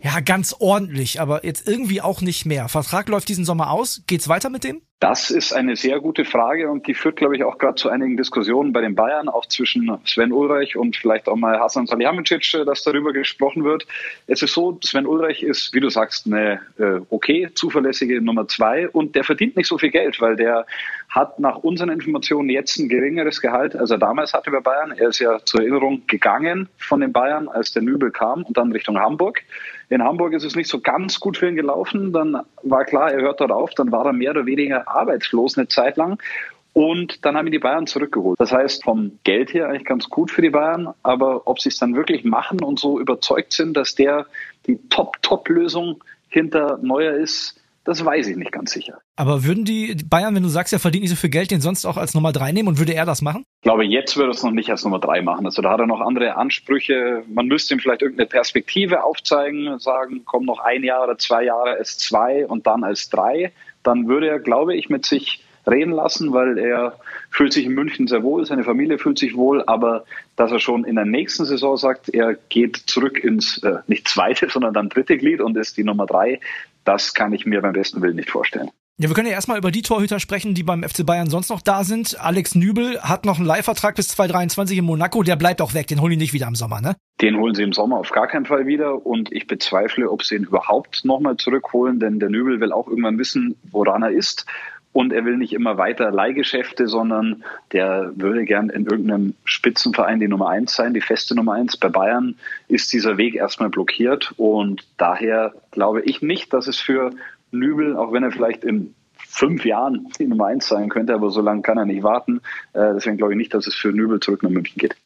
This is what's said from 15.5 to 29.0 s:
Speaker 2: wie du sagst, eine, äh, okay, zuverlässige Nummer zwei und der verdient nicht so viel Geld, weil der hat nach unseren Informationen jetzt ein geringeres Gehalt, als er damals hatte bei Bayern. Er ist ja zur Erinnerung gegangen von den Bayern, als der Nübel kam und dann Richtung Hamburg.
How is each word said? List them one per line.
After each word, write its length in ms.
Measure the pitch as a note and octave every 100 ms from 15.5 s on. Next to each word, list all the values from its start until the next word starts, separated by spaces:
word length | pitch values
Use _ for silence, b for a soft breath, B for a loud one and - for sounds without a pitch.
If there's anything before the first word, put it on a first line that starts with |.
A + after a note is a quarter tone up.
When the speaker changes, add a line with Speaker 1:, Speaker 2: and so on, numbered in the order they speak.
| - -
Speaker 2:
wie 60 | B2+
du 100 | C3+
sagst, 340 | G#2+ A2 - -
eine, 340 | G#2+ G#2+ G2+ - -
äh, 220 | G#2 F#2 F#2+
okay, 400 | A2 - D#3 F3
zuverlässige 680 | - - D3 C3+ C3 B2 B2
Nummer 260 | A2+ A2+ G#2
zwei 400 | - A2 C3+ F3
und 260 | D#3+ D#3
der 100 | C#3+
verdient 300 | C3+ D3 A#3
nicht 120 | F#3+ F3
so 100 | E3
viel 140 | D3+
Geld, 280 | D#3+ F#3 -
weil 120 | A2+
der 300 | A2 A#2 A#2 A2+ B B B B
hat 280 | - C#3 -
nach 160 | C#3+ -
unseren 340 | E3 F3 F3
Informationen 580 | D#3+ D3+ D3+ C3 D3+ C#3+
jetzt 300 | B2+ C#3 -
ein 100 | C#3
geringeres 540 | B2 C3+ E3 D#3 -
Gehalt, 340 | C3 A#2+ D3 -
als 140 | A#2
er 80 | A2
damals 340 | G#2 B2+ D3
hatte 180 | D3 D3+
bei 100 | C#3
Bayern. 320 | C3 C3+ D3+
Er 180 | B2 A#2+
ist 80 | A2+
ja 220 | A#2+ A2
zur 160 | - A#2
Erinnerung 460 | A2+ C#3 C3+ C3+ -
gegangen 640 | G#2+ - G2+ D#3+ F3+ F#3 _
von 220 | - C#3+
den 120 | C3+
Bayern, 360 | B2 C3 D3+ D3+
als 220 | A#2 A2+
der 100 | -
Nübel 280 | A2+ C#3+ C3
kam 320 | - A2+ C#3+
und 120 | F3 A#2+
dann 160 | A#2+
Richtung 260 | A2 -
Hamburg. 440 | G#2